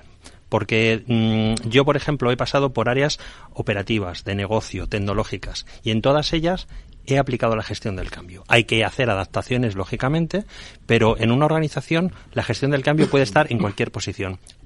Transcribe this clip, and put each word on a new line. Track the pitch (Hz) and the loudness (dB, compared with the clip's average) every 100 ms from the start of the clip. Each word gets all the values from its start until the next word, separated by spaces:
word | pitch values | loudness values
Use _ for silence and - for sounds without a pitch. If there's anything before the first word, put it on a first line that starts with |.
| - - - - - | -20 -20 -20 -20 -2
Porque, | 107 104 113 113 113 - | -2 0 2 2 0 0
mm, | 113 110 110 110 110 117 | 2 2 2 0 0 0
yo, | 127 143 | 2 4
por | 143 | 2
ejemplo, | - 143 120 | 0 -2 0
he | 127 | 0
pasado | 127 143 139 | 0 0 0
por | 117 113 | 0 0
áreas | 131 147 - - - - | 2 0 -2 -12 -18 -12
operativas, | - 117 101 101 110 90 82 92 | -6 -2 -2 0 -2 -2 -8 -6
de | 98 | -4
negocio, | 98 110 - 95 87 | 0 -2 -2 -6 -4
tecnológicas, | 107 101 101 - 101 - - - - | -2 -2 -2 -4 -6 -8 -12 -12 -10
y | 113 | -2
en | 110 | 0
todas | 135 147 147 | 2 2 2
ellas | 165 165 185 - - - - - | 0 0 -2 -6 -16 -18 -12 0
he | 135 | 0
aplicado | 131 123 117 110 | 2 0 0 0
la | |
gestión | 104 101 110 92 | -4 -6 -6 -6
del | 82 | -8
cambio. | - 87 92 - | -10 -14 -16 2
Hay | 117 113 | 4 4
que | 113 | 2
hacer | 101 - 120 | 0 0 0
adaptaciones, | 98 95 104 - 123 117 95 | 0 -2 -4 -2 0 0 -2
lógicamente, | 95 120 127 160 165 190 - - - - - | -6 -2 0 0 0 -2 -6 -12 -20 -8 2
pero | 117 110 110 | 4 4 4
en | 113 | 2
una | 127 151 | 4 4
organización | 160 151 139 - 160 180 - - | 2 -2 -4 -2 0 0 -4 -8
la | 120 | -4
gestión | - 110 139 | -2 -2 0
del | 143 | 0
cambio | 139 156 147 | 2 2 4
puede | 139 | 4
estar | 127 151 151 | 4 2 2
en | 117 | 0
cualquier | 101 95 117 | 0 -2 -4
posición. | 101 101 98 95 92 - - | -4 -6 -6 -6 -8 -14 -20